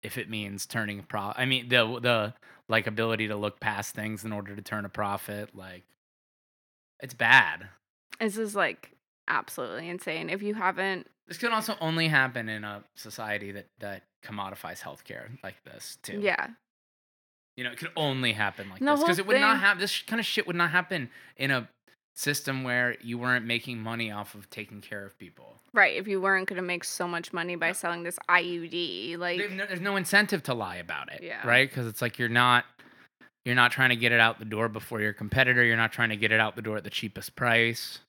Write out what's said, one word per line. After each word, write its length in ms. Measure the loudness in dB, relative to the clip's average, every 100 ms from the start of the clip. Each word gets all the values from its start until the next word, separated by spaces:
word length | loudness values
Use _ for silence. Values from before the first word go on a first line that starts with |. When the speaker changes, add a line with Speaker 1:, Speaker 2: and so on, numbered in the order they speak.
Speaker 1:
If 160 | -10 -8
it 120 | -8
means 360 | -6 -8 -8 -6
turning 340 | -4 -4 -6
a 40 |
pro-, 300 | -6 -6 -6 -2
I 100 | 0
mean, 220 | 0 4
the, 300 | 4 4 2
the, 340 | 2 2 2 -6 -20 -20 _
like, 180 | 0 2
ability 400 | 0 0 0 -2
to 80 | -2
look 240 | -4 -2
past 340 | -4 -2 -6
things 300 | -6 -6 -6 -6
in 60 |
order 240 | -8 -8 -12
to 60 |
turn 240 | -8 -8 -8
a 40 |
profit, 640 | -4 -2 -4 -6 -10 -10 -14
like, 280 | -18 -18 _ _ _ _ _ _ _ _ _ _ _ _
it's 120 | -16
bad. 540 | 0 8 10 8 0 -12 -20 _ _ _ -4
Speaker 2:
This 180 | -2 -2
is, 180 | -4 0
like, 380 | 0 -2 -16 _ _ _ -4
absolutely 640 | -4 -4 -8 -8 -8 -10
insane. 400 | -10 -8 -8 -6
If 120 | -6
you 120 | -4 -2
haven't 520 | -2 -2 -2 -4 -8 _ _
Speaker 1:
This 100 | -6
could 140 | -2
also 240 | 0 -2 -4
only 260 | -2 2 4
happen 400 | 4 2 0 -6
in 140 | -6
a 200 | -8 -12 -14 _
society 560 | -16 -10 -4 -4 -4
that, 160 | -12 -14 _
that 240 | -12 -12 _ _ -14
commodifies 560 | -8 -8 -10 -12 -12
healthcare 560 | -14 -16 -14 -16 -14 -14
like 180 | -16 -16 -20
this, 320 | -18 -18 -16
too. 160 | -10 -2
Speaker 2:
Yeah. 280 | 0 0 -4 -10 _ _ _ _ _ _ _ _ _ -8
Speaker 1:
You 80 |
know, 60 | -8
it 60 | -8
could 140 | -8 -2
only 380 | 0 2 0
happen 340 | 2 0 -2 -12
like 80 | -4
Speaker 2:
And 80 | 2
the 60 | 4
Speaker 1:
this, 80 |
'cause 140 | 4 2
Speaker 2:
whole 80 | 4
Speaker 1:
it 20 |
would 120 | 4
not 140 | 6 6
Speaker 2:
thing 40 |
Speaker 1:
hap-, 160 | 4 2
this 240 | 0 -4
kind 180 | -4 -4
of 60 | -2
shit 220 | -2 -2
would 80 | 2
not 160 | 2
happen 400 | 2 0 -4 -6 -12 -20 _
in 140 | 0
a 180 | 0 -2 _ _ _ _ -6
system 480 | -2 -2 -2 -4
where 340 | 0 2 2 -2
you 200 | -6 -4
weren't 260 | 2 0 2
making 340 | -4 -4 -8
money 300 | -6 -4 -4
off 220 | -6 -10
of 160 | -14 -18
taking 320 | -14 -14 -14
care 240 | -12 -12 -12
of 100 | _
people. 400 | -20 -20 -20 -20 _
Speaker 2:
Right, 240 | 4 4 4
if 120 | -2
you 120 | 0
weren't 280 | 2 2 0
gonna 140 | -4
make 200 | -4 -4
so 240 | -6 -4 -4
much 240 | -4 -6
money 240 | -6 -4 -2
by 120 | -2
Speaker 1:
No. 60 |
Speaker 2:
selling 280 | 0 -2 -4
this 160 | -6 -10 2
I 120 | 2
U 280 | 2 -4 -6
D, 500 | -6 -4 -6 -8 -6
like 200 | -4 -2
Speaker 1:
They've 140 | -4
no, 160 | -4 -6
there's 120 | -4
no 140 | -2 -2
incentive 440 | 4 4 4 0
to 120 | -2 -4
lie 220 | -4 -8
about 360 | -8 -8 -8
it, 80 | -12
Speaker 2:
Yeah. 240 | -12 -6 4
Speaker 1:
right? 240 | 6 6
'Cause 140 | 0 -6
it's 160 | -2
like 160 | -4 -2
you're 100 | 2
not, 380 | 6 8 6 4 _ -20 -20 -20 _ -20 _ -2
you're 80 |
not 180 | 6 6
trying 180 | 6 4
to 60 | 6
get 140 | 4
it 80 | 8
out 200 | 6 4
the 60 | -6
door 220 | 0 0
before 320 | -2 -8 -2
your 140 | -2
competitor. 500 | -2 -2 4 6 6
You're 140 | 6 4
not 160 | 2
trying 160 | 2 0
to 80 | 2
get 140 | 2
it 80 | 4
out 160 | 2 0
the 80 |
door 140 | -6 -6
at 60 |
the 60 | -6
cheapest 460 | -6 -8 -8 -14 -4
price. 640 | 2 4 4 0 -8 -14